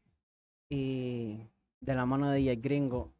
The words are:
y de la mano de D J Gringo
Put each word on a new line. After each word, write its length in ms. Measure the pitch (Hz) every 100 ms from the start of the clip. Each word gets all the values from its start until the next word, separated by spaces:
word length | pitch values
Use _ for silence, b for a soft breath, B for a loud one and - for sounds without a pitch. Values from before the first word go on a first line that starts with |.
| _ _ _ _ _ _ -
y 680 | 139 135 131 123 120 113 110 113 _ _ _
de 140 | 127
la 120 | 127 127
mano 240 | 135 143
de 100 | 139
D 140 | 135
J 60 | 117
Gringo 500 | 139 143 139 123 -